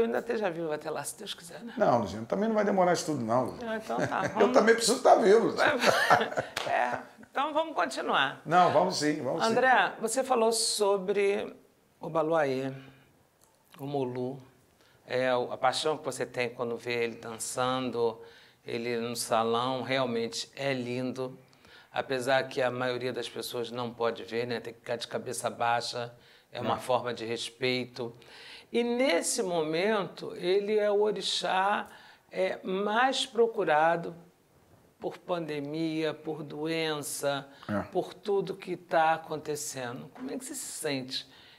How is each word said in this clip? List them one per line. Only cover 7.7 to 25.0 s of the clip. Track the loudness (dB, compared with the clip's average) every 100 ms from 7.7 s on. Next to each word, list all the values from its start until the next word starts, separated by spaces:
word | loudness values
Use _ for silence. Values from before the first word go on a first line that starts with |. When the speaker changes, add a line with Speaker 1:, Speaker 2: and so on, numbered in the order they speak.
| 0
Speaker 1:
continuar. | -2 -2 0 2 2 -2 4
Speaker 2:
Não, | 6 8
vamos | 6 4 2
sim, | 0 0
vamos | -2 0 2
sim. |
Speaker 1:
André, | 4 6 6 4 0
você | -4 -2
falou | 0 2 2
sobre | 2 0 2 2 2 0 0 0 0 -4 -12 _ _ _ _
o | -6
Baluaê, | -2 2 2 2 0 -4 -8 -14 -20 _ _ _ _ _ _ _ -14
o | -6
Molu, | -2 -2 -4 -6 -8 -14 _ _ _ _ _ -4
é, | 0 2 2
o, | 0
a | 0
paixão | 0 2 0 -2
que |
você | -4 -6 -4
tem | -4 -4
quando | -4 -6 -6
vê | -4 -2
ele | -2 -4
dançando, | -12 -10 -6 -2 0 0 -2 0 -2 -2 -12 -20 -20 _ -8
ele | -6 -4 -4
no | -4 -6
salão, | 0 2 2 2 0 -2
realmente | -2 -2 0 -2 -4 -6 -10 -6
é | -4
lindo. | -4 -4 -4 -4 -6 -8 -10 -20 -20 -20 -20 -10
Apesar | -6 -4 -2 2 2 0
que | -2
a | -2
maioria | 0 -2 -2 -4
das | -6 -8
pessoas | -8 -8 -6 -6
não | -6 -6
pode | -2 -2 -2
ver, | -4 -4 -4
né? | -4
Tem | -8
que | -10
ficar | -6
de | -6